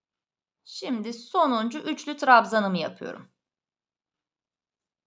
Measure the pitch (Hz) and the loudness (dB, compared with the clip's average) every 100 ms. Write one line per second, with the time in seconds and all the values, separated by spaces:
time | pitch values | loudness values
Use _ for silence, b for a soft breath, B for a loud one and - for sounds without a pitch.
0 | _ _ _ _ _ _ - - - 233 | _ _ _ _ _ _ -20 -12 -6 -6
1 | 214 233 - 381 294 226 233 294 311 302 | -6 -10 -4 0 2 2 -2 -6 -6 -6
2 | 294 294 269 233 202 220 196 175 156 - | -8 0 6 6 6 2 0 -2 -4 -6
3 | 87 - - _ _ _ _ _ _ _ | -10 -12 -16 _ _ _ _ _ _ _
4 | _ _ _ _ _ _ _ _ _ _ | _ _ _ _ _ _ _ _ _ _